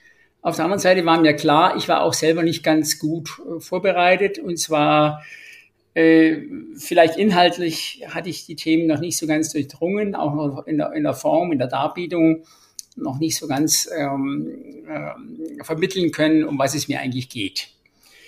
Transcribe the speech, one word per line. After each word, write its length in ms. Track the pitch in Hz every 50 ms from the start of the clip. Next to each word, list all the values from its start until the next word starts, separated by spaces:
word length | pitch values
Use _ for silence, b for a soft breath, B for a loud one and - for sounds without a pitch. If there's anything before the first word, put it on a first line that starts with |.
| b b b b b b b b -
Auf 120 | 170 165
der 100 | 165 160
anderen 160 | 175 202 196
Seite 240 | - 185 185 185 170
war 160 | 165 165 170
mir 140 | 160 151 147
klar, 420 | - - 156 147 156 175 190 -
ich 120 | - - -
war 140 | 165 - -
auch 120 | 165 -
selber 300 | - 160 160 165 170 165
nicht 180 | 170 160 - -
ganz 380 | 165 156 156 151 151 - -
gut, 300 | - 151 165 170 147 - - -
äh, 180 | - - 170 160
vorbereitet. 800 | - - 180 180 185 190 175 175 175 180 185 185 202 190 196 -
Und 200 | 302 196 170 156
zwar, 640 | - - 156 151 147 151 151 151 151 151 151 151 B B B B B B B B B B B _ _ _ -
äh, 480 | 165 165 160 160 160 160 160 160 147 - - - - - - -
vielleicht 400 | - - - 180 175 170 160 -
inhaltlich 880 | 190 202 220 180 175 180 175 175 180 175 165 160 - - - - - -
hatte 220 | 147 156 165 160 185
ich 180 | 156 - -
die 80 | - 160
Themen 320 | - - 160 160 165 170
noch 140 | 160 156 -
nicht 160 | 170 175 151
so 100 | - 165
ganz 240 | 151 156 156 156 156
durchdrungen, 640 | - 151 135 135 - - 165 175 196 208 214 202 196
auch 180 | - - 147 143
noch 320 | 151 151 143 135 - - -
in 100 | 156 147
der, 140 | 156 - 151
in 100 | 156 147
der 120 | 143 127
Form, 360 | 131 - 151 151 160 180 170
in 80 | 160 127
der 80 | 123
Darbietung 800 | 127 - 131 143 151 - 180 175 156 180 170 160 160 160 160 B B B B B B B B B B _
noch 240 | - - 151 127 139
nicht 180 | 160 156 -
so 120 | - 165 139
ganz, 420 | 135 139 156 147 - - - - 175 160
ähm, 840 | 143 139 139 139 135 139 139 147 160 - - - - - - - 160 160
ähm, 680 | 156 147 147 - - - - - - - 160 160 - - -
vermitteln 480 | - 160 160 180 185 185 190 175 156 -
können, 320 | - 156 156 156 156 151
um 120 | - 147
was 200 | 131 135 135 147
es 100 | 147 -
mir 140 | - 135 135
eigentlich 300 | 139 131 123 131 127 -
geht. 400 | - 120 101 92 - - - - _ _ _ b b b b b b b b